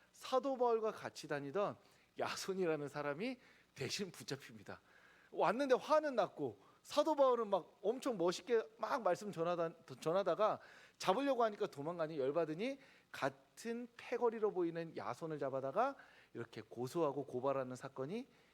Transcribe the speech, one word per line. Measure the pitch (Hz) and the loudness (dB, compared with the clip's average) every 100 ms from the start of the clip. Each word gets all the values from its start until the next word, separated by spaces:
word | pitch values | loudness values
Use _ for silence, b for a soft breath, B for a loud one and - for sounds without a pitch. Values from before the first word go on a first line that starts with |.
| B | B
사도 | - - 262 277 247 | -14 0 2 2 2
바울과 | 240 226 214 | 4 4 0
같이 | - 113 - 151 | -4 -8 -8 -6
다니던 | 147 139 180 185 117 b b b - | -4 -2 -2 -2 -4 b b b -6
야손이라는 | 113 - - 190 170 151 143 | -4 -4 -4 0 2 0 -2
사람이 | 147 143 143 247 254 B B B | -4 -4 -2 -4 -6 B B B
대신 | - 131 - 190 | -8 -6 -4 -6
붙잡힙니다. | - 117 135 - 110 98 92 B B B B B | -10 -10 -10 -12 -18 -16 -16 B B B B B
왔는데 | - 170 226 277 | 2 2 4 4
화는 | 233 247 311 302 | 4 4 2 4
났고 | 233 165 - 135 - B B | 2 0 0 -6 -6 B B
사도 | - 285 302 | -4 2 4
바울은 | 294 269 233 214 | 6 6 4 2
막 | 190 - - | 0 0 -4
엄청 | 202 262 285 208 | -2 0 0 2
멋있게 | 175 175 - 226 214 - | 2 0 2 2 2 -4
막 | 214 262 | -2 2
말씀 | 196 175 208 | 2 0 -2
전하다, | 160 165 170 165 160 - 123 | -2 0 0 -2 -4 -16 -6
전하다가 | 156 185 185 160 208 131 B B B B | 0 2 2 4 2 2 B B B B
잡으려고 | - 208 277 240 | 2 2 4 4
하니까 | 226 208 196 | 2 2 -4
도망가니 | 143 151 175 156 160 | -4 -6 -2 -2 0
열받으니 | 131 160 156 156 247 277 B B B | 0 2 0 -2 -4 -6 B B B
같은 | - 135 - _ - 226 233 247 - | -4 -4 -4 _ -12 -8 -8 -10 -14
패거리로 | - 233 233 220 208 | -6 0 0 2 0
보이는 | 180 170 165 165 139 | 2 0 -2 -6 -6
야손을 | 101 123 160 151 | -6 -6 -4 -2
잡아다가 | 139 131 135 170 269 269 B B B | -2 -2 -2 2 0 -2 B B B
이렇게 | 120 120 113 | -10 -10 -10
고소하고 | - 117 127 170 151 135 | -10 -6 -4 0 0 0
고발하는 | 135 123 135 135 127 123 | -4 -2 0 -2 -4 -8
사건이 | 135 - 139 226 269 b b | -10 -6 -6 -6 -10 b b